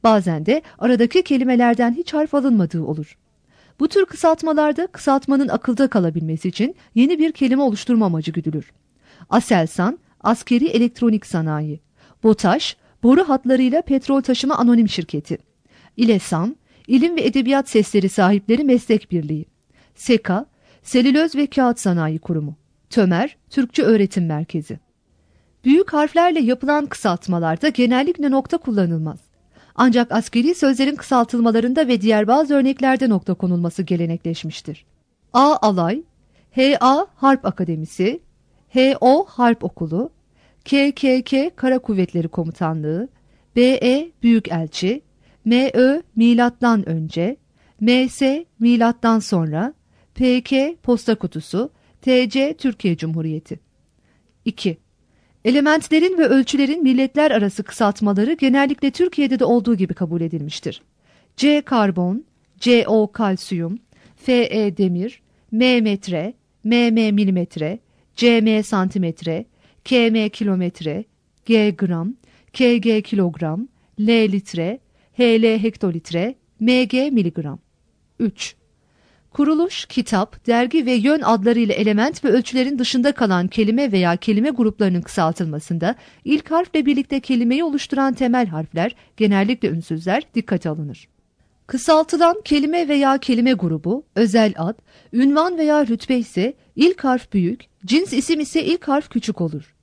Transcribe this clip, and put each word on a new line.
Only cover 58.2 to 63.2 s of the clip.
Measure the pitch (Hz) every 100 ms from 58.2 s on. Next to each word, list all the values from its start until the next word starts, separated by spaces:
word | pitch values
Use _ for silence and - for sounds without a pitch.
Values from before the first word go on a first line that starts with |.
| 226
genellikle | 320 269 269 277 285 277
Türkiye'de | - 359 320 277 247
de |
olduğu | 247 240 226
gibi | 214 185
kabul | 180 170 170
edilmiştir. | 165 165 147 - 156 - _ _ _ _ _ -
C | 285 294
karbon, | 285 254 208 180 180 214 - _ _ _
C | 240 240 -
O | 220 208
kalsiyum, | -